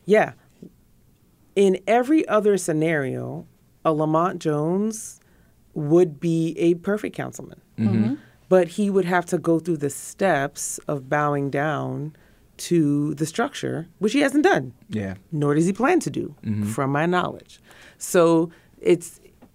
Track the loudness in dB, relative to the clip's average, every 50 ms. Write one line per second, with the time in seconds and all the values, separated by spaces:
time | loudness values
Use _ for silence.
0 | _ 2 2 2 2 0 -4 -12 _ _ _ _ -20 -20 _ _ _ _ _ _
1 | _ _ _ _ _ _ _ _ _ _ _ 2 4 4 2 2 0 2 2 2
2 | 2 2 2 2 2 2 0 2 4 2 2 2 0 -2 0 0 0 0 0 0
3 | -2 -4 -4 -6 -6 -8 -10 -12 -14 -18 _ _ _ _ _ _ -2 -2 0 0
4 | 0 2 2 2 0 0 -2 -4 -2 -2 -2 0 0 -2 0 -2 -2 -4 -4 -8
5 | -12 -16 -18 _ _ _ _ _ _ _ _ _ _ _ _ -6 0 4 4 4
6 | 4 4 0 -4 -2 0 0 0 0 -2 -2 0 0 0 0 0 -2 -2 -2 -2
7 | -4 -8 -8 -8 -8 -8 -10 -14 -16 -18 -20 -20 _ _ _ -2 0 2 2 2
8 | 2 0 -2 -4 -8 -18 _ _ _ 2 2 4 4 2 -2 -2 -2 0 2 0
9 | 0 2 0 0 0 -2 -4 -2 0 0 0 0 0 -2 -4 -2 -4 -6 -6 -8
10 | -14 -16 -6 -2 0 0 2 0 -2 -4 -6 -10 -10 -10 -10 -10 -6 -6 -6 -6
11 | -4 -4 -2 0 0 0 0 -2 -2 -2 -2 -2 -2 -2 -2 -4 -4 -6 -6 -8
12 | -8 -10 -12 _ _ _ _ _ _ _ _ -14 -4 0 2 2 2 2 2 0
13 | -2 -2 -2 -4 -6 -4 -2 -2 -4 -4 -4 -6 -6 -6 -6 -6 -8 -12 _ _
14 | -2 0 2 2 2 2 2 4 4 4 4 2 0 -4 -12 _ _ -10 -8 -6
15 | -6 -6 -8 -12 -10 _ -4 0 0 2 2 2 2 2 0 0 2 2 2 2
16 | 0 -2 -6 -6 -8 -8 -12 -8 -6 -4 -2 -2 -4 -4 -2 -2 -2 0 0 0
17 | 0 0 0 0 0 -2 -6 -12 -16 -20 -20 -20 _ -20 -20 -20 -20 -20 -18 _
18 | -8 0 4 4 6 6 6 4 2 0 -6 -14 _ _ _ -2 2 2 2 2
19 | 0 -8 -20 -20 -20 _ _ _ -20 _